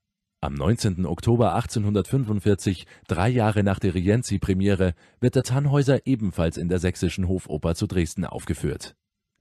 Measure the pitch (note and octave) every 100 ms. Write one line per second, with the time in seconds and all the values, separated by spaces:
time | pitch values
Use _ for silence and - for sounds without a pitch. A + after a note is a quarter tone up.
0 | _ _ _ - C#2+ C#2+ D2+ A#2+ G#2+ E2+
1 | D#2+ E2+ A#2 A#2 G#2 F#2+ - A#2 G#2 G2+
2 | - C3+ A2 G#2 G#2+ G2 G#2 F2+ - -
3 | - E2+ A2 B2 G#2+ G#2+ G2 F#2+ G2 F2+
4 | F2+ A#2 - G2 - F#2 G2+ F#2 F#2 -
5 | _ - B2 C3 - C3 C#3+ C#3+ C3 B2+
6 | - B2 G2+ E2+ E2 - E2 F2+ F2+ -
7 | F2 G2 F2+ F#2 - D#2 E2 E2 G#2+ F2+
8 | E2 - E2+ - - - D2 - - _
9 | _ _ _ _